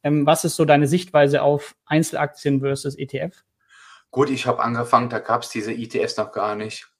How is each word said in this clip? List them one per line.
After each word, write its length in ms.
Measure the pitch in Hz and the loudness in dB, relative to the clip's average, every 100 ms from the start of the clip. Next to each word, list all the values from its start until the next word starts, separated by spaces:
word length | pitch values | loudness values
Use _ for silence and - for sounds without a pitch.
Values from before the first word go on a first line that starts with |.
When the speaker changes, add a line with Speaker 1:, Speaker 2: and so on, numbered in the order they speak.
Speaker 1:
Ähm, 240 | 147 147 147 | -2 2 4
was 180 | 160 165 | 2 2
ist 120 | - | 0
so 80 | 151 | 4
deine 200 | 147 143 | 4 4
Sichtweise 560 | 180 - 151 143 143 | 0 2 4 4 4
auf 340 | 143 147 - - - | 2 0 -4 -14 -2
Einzelaktien 760 | 156 170 - 143 - 147 135 | 0 0 -2 -6 -4 -2 0
versus 400 | 139 139 143 135 | 0 -4 -6 -8
E 80 | 139 | -8
T 100 | 139 | -8
F? 260 | 175 - _ _ _ - - - _ | -8 -10 _ _ _ -20 -20 -20 _
Speaker 2:
Gut, 180 | 131 143 | -2 0
ich 160 | 131 127 | 0 -2
habe 160 | 120 | -2
angefangen, 480 | 117 117 120 123 120 | -2 -2 2 2 2
da 100 | 110 | -4
gab's 300 | - 120 - | -2 -2 -4
diese 220 | 113 107 | -8 -6
E 160 | 117 113 | -8 -6
T 180 | 135 - | -4 -2
Fs 120 | - | -4
noch 160 | 107 | -6
gar 220 | 104 107 104 | -4 -4 -6
nicht. 320 | 107 - - | -10 -12 -18